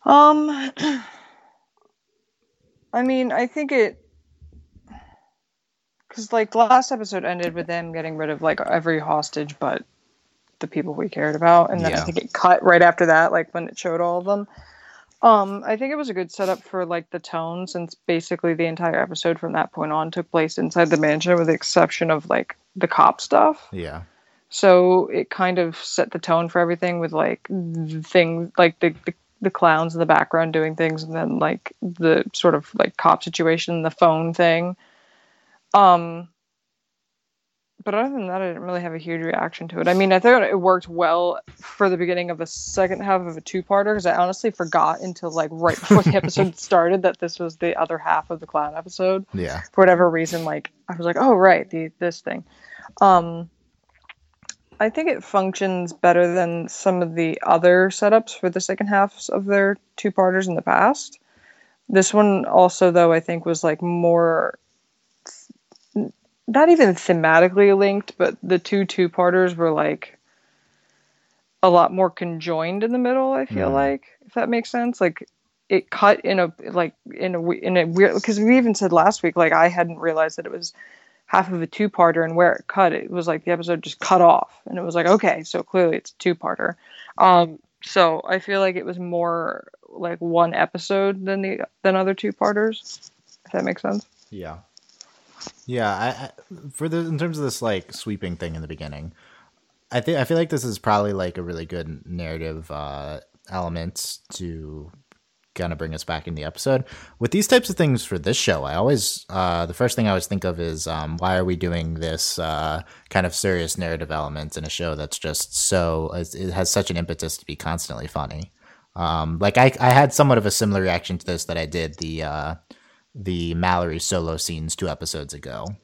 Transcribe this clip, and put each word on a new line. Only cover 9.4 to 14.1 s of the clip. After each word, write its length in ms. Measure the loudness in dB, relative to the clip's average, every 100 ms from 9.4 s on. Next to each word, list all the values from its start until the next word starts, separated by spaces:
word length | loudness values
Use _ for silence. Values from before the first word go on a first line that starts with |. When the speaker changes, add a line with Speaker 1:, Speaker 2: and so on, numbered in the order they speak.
| -8 -6
Speaker 1:
but 240 | -6 -6 -10 _ _ _ _ _ _ _
the 80 | -10
people 260 | -8 -8
we 160 | -6 -8
cared 260 | -4 -4
about, 360 | 0 6 6 6
and 80 | 2
then 120 | -2
I 20 | -2
Speaker 2:
Yeah. 80 |
Speaker 1:
think 140 | -4 -6
it 140 | -6
cut 280 | 0 4 6
right 200 | 6 8
after 240 | 6 6 4
that, 260 | 6 4
like, 220 | 2 -2
when 120 | -8 -10
it 100 | -8
showed 220 | -6 -2
all 160 | -2